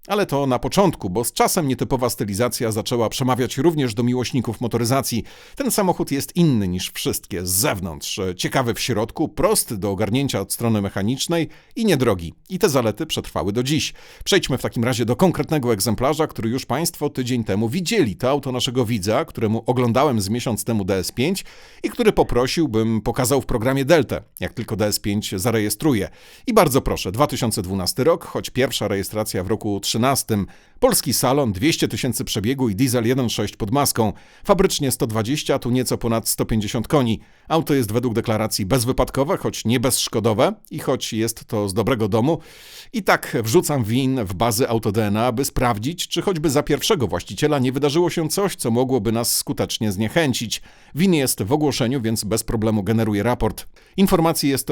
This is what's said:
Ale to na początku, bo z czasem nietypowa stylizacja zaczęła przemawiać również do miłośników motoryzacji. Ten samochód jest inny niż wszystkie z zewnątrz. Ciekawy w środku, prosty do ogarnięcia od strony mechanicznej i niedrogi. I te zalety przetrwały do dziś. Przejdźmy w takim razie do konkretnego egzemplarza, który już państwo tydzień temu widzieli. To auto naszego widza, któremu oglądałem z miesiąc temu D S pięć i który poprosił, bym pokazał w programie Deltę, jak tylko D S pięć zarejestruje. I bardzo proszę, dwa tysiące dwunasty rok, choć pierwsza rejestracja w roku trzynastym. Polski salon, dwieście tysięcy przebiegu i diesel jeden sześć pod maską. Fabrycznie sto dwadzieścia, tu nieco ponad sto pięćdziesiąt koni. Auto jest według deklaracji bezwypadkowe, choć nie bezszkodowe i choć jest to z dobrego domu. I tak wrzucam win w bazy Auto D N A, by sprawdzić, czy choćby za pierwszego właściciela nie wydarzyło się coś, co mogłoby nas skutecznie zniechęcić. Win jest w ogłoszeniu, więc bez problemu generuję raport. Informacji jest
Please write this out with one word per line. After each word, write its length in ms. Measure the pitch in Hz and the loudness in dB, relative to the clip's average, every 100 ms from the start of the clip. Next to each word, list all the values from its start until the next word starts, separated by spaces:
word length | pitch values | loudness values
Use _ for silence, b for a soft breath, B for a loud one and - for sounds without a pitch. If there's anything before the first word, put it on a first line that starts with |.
| - | -4
Ale 200 | 208 190 | -2 0
to 200 | 139 139 | 0 0
na 120 | 123 | 0
początku, 520 | 135 - 190 - 101 | 0 4 4 2 -4
bo 140 | 92 | -2
z 80 | 120 | -2
czasem 360 | - 240 - 143 | 2 2 2 0
nietypowa 420 | 120 123 131 120 | -2 0 0 0
stylizacja 600 | - 107 98 120 - 113 | -2 -4 0 0 0 -2
zaczęła 360 | 107 101 - 127 | -2 -2 0 0
przemawiać 500 | - 127 120 120 - | 0 0 0 0 4
również 360 | 170 156 127 | 4 4 -2
do 80 | 104 | 0
miłośników 580 | 120 123 120 135 113 107 | 0 0 0 -2 -2 -2
motoryzacji. 640 | 120 113 117 135 120 113 - B B - | -2 0 2 0 0 -4 -6 B B -4
Ten 140 | 277 | -2
samochód 400 | - 190 - 170 | 2 2 0 0
jest 260 | 139 - - | -4 -4 2
inny 320 | 170 117 95 | 4 4 0
niż 220 | 90 - | -2 -6
wszystkie 560 | - - - - 92 90 | -6 -4 -4 -6 -6 -2
z 40 | |
zewnątrz. 720 | 92 151 107 87 76 - - 92 90 | 0 0 -2 -6 -8 -10 -6 -4 -4
Ciekawy 380 | 165 143 120 | -2 -2 0
w 60 | 107 | -2
środku, 480 | - - 120 - 156 | -2 -2 -2 -2 -4
prosty 480 | - 185 214 - 107 | 0 2 2 -2 -4
do 140 | 101 | -2
ogarnięcia 500 | 95 101 123 139 101 | -2 0 0 0 -2
od 120 | 98 | -4
strony 300 | - 117 107 | -2 0 0
mechanicznej 640 | 98 104 98 131 - 170 151 B B - | 0 -2 -2 -2 -2 -2 -2 B B -2
i 80 | |
niedrogi. 500 | 220 143 120 92 82 - - | 2 4 4 0 -4 -12 -10
I 100 | 185 | 0
te 100 | - | 2
zalety 380 | 135 117 - 156 | 2 0 -2 -4
przetrwały 460 | - - - 87 | -6 -6 -4 -2
do 100 | 107 | -2
dziś. 300 | 127 147 - - B B | 0 0 -2 -8 B B
Przejdźmy 340 | - 196 - 127 | 2 2 2 -2
w 40 | |
takim 220 | 117 127 | -2 -2
razie 200 | 117 117 | -2 0
do 120 | 113 120 | 0 4
konkretnego 560 | 185 - 143 156 120 | 4 2 0 0 0
egzemplarza, 540 | 110 120 104 127 156 156 | 0 0 0 0 0 -2
który 240 | - 110 | -2 -4
już 160 | 127 - | -4 -4
państwo 440 | 127 165 - 147 | -4 -4 -4 -4
tydzień 340 | - 113 123 | -4 -2 -2
temu 240 | 107 101 113 | 0 0 0
widzieli. 480 | 160 165 226 202 - | -2 -2 0 0 0
To 140 | 123 | 0
auto 220 | 143 139 | 0 -2
naszego 320 | 127 - 123 | -4 -2 0
widza, 400 | 110 117 92 117 | 0 0 0 0
któremu 380 | 165 - 110 110 - | 0 -2 0 0 0
oglądałem 540 | 123 120 117 139 113 | 2 2 4 4 2
z 80 | 92 | 0
miesiąc 360 | 120 131 104 | -2 -2 -4
temu 200 | - 110 | -2 -2
D 120 | 95 95 | 0 0
S 160 | 85 | -2
pięć 320 | - 139 196 - B B B | -2 -2 -2 -6 B B B
i 80 | - | -8
który 220 | - 220 | 2 2
poprosił, 560 | 165 151 120 127 - 151 | 4 2 2 0 0 0
bym 320 | 110 113 110 | 2 0 0
pokazał 400 | 123 117 127 135 | -2 -2 0 0
w 60 | - | 0
programie 380 | 123 120 135 | -2 0 0
Deltę, 380 | 131 170 120 92 - - | 4 4 4 -4 -8 -8
jak 120 | 92 | -8
tylko 240 | - 110 101 | -6 -6 -2
D 100 | 107 | 0
S 140 | 98 | 0
pięć 340 | 107 104 - 101 | -2 -2 -2 -2
zarejestruje. 720 | 113 113 104 - 156 113 90 B B B - | 0 0 0 0 2 2 -2 B B B 0
I 80 | |
bardzo 260 | 220 170 127 | 4 4 4
proszę, 320 | - 95 101 | 0 -4 -4
dwa 140 | 101 147 | 0 0
tysiące 360 | 127 120 113 | 2 -2 -2
dwunasty 420 | 90 98 87 - | -2 -2 -4 0
rok, 200 | 127 - | 2 2
choć 260 | - 120 - | -2 -8 -6
pierwsza 380 | - 131 - 104 | -2 -2 0 -2
rejestracja 560 | 98 92 107 107 101 | -2 -4 -4 -4 -4
w 20 | 92 | -2
roku 340 | 107 107 101 | -2 -2 -4
trzynastym. 680 | - 117 120 107 - 104 92 b b b | -2 0 2 0 0 -2 -2 b b b
Polski 320 | 262 196 147 | 2 2 0
salon, 400 | - 127 143 127 | 0 2 2 0
dwieście 360 | 92 143 156 131 | 0 0 2 0
tysięcy 360 | 110 131 - | -2 -4 -4
przebiegu 440 | 95 113 101 147 127 | -4 -2 -2 0 0
i 60 | |
diesel 320 | 95 131 120 113 | 2 0 2 2
jeden 220 | 135 117 | 0 0
sześć 280 | - 104 - | -2 -4 -4
pod 140 | 101 | -2
maską. 420 | 139 139 - 107 - B B | 0 2 2 0 -2 B B
Fabrycznie 460 | - 190 165 - 139 | 0 4 4 2 -2
sto 160 | - 127 | 0 -2
dwadzieścia, 520 | 110 107 151 - 135 | 0 -2 -2 0 0
tu 120 | 123 | 2
nieco 280 | 127 123 123 | 0 0 -2
ponad 300 | 117 113 - | 0 -2 -2
sto 180 | - 127 | -2 0
pięćdziesiąt 420 | 113 101 123 107 | 0 0 -2 0
koni. 320 | 151 120 101 b b b | 2 2 0 b b b
Auto 260 | 160 160 | -2 2
jest 180 | 139 110 | 2 2
według 220 | 113 123 | 0 0
deklaracji 520 | 113 117 107 107 - 95 | -2 0 0 0 -2 0
bezwypadkowe, 720 | 131 117 127 127 - 139 - | 0 0 0 0 0 0 0
choć 280 | 120 - | -2 -4
nie 160 | 110 123 | 0 2
bezszkodowe 760 | 123 - - 117 107 104 160 220 - | 2 0 -2 0 0 4 2 0 -10
i 80 | 156 | -8
choć 340 | - 127 - | -2 -2 -2
jest 320 | 110 110 - | -2 -2 -4
to 240 | - 107 101 | -6 -2 -2
z 60 | |
dobrego 340 | 95 107 127 107 | 0 0 2 2
domu. 300 | 113 127 165 B B B B B | 2 0 -2 B B B B B
I 100 | 226 | -4
tak 340 | - 180 - 131 | 2 2 2 -4
wrzucam 400 | 110 156 - 143 | 2 2 2 0
win 400 | 104 120 131 131 | 0 0 0 0
w 100 | 98 | -2
bazy 340 | 92 117 107 131 | 0 0 2 0
Auto 240 | 117 110 | 0 0
D 140 | 101 104 | 0 0
N 100 | 104 | 2
A, 160 | 120 | 0
by 120 | 117 | 0
sprawdzić, 640 | 135 - 123 104 120 175 - | -2 0 0 0 -4 -6 -6
czy 140 | 170 | -2
choćby 280 | 208 170 156 | -2 0 2
za 120 | 135 | 2
pierwszego 440 | 143 139 - 202 104 | 2 0 2 0 0
właściciela 520 | 87 - 101 147 143 | -2 -6 -2 2 2
nie 140 | 127 | 2
wydarzyło 380 | 131 143 151 175 | 2 2 2 2
się 180 | 175 156 | 0 -2
coś, 280 | - 196 - | 0 -2 -2
co 140 | 131 | 0
mogłoby 420 | 117 127 127 107 | 2 2 0 0
nas 240 | 113 120 - | 0 0 -2
skutecznie 560 | - - 95 - 110 | -2 -4 -2 -2 -2
zniechęcić. 720 | 95 107 175 151 113 107 - b b b | 0 0 2 0 0 -4 -8 b b b
Win 200 | 135 190 | 0 4
jest 280 | 165 127 - | 4 2 0
w 100 | 101 | 0
ogłoszeniu, 480 | 151 147 - 117 139 | 2 0 0 0 0
więc 240 | 113 110 | -2 -2
bez 200 | 101 113 | -2 -4
problemu 380 | - 117 110 110 | -2 -2 0 0
generuję 400 | 98 113 110 101 | 2 0 2 2
raport. 440 | 110 123 110 - - - b - | 0 2 0 -2 -14 -20 b 2
Informacji 520 | 196 185 165 156 143 | 4 4 4 2 0
jest 200 | 131 - | 0 0